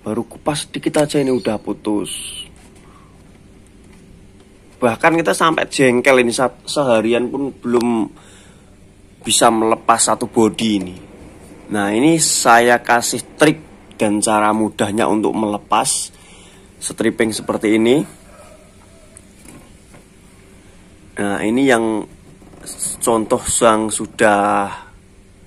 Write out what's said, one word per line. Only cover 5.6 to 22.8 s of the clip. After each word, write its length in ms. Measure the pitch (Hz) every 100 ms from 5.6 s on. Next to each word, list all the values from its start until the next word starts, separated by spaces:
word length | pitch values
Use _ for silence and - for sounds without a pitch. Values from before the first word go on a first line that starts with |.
| -
jengkel 560 | - 131 123 131 131
ini, 80 | 120
sa-, 240 | 113 127 -
seharian 640 | - - 139 113 110 117 120
pun 240 | 131 139
belum 560 | 113 123 120 120 113 - - - - - - - - - - - -
bisa 320 | - - 123
melepas 560 | 113 110 113 - 113 -
satu 160 | 107
bodi 560 | 117 - 110 85 113 101
ini. 160 | 90 90 - - - - - - -
Nah, 240 | 107 101
ini 240 | 110 147 165
saya 640 | 156 - 131 117 120 120
kasih 560 | - 120 117 120 - -
trik 240 | 151 151 - - - -
dan 240 | 110 104
cara 320 | 107 107 107 107
mudahnya 480 | 107 - 104 104
untuk 320 | 90 107 101 -
melepas 720 | 107 104 - 107 131 - - - - - - - - -
stripping 560 | - - 113 - 113 107
seperti 400 | - 104 110 110
ini. 240 | 113 139 202 - - - - - - - - - - - - - - - - - - - - - - - - - - - - - - -
Nah, 240 | 101 95
ini 240 | 98 120 135
yang 400 | 117 113 110 - - - - - - - -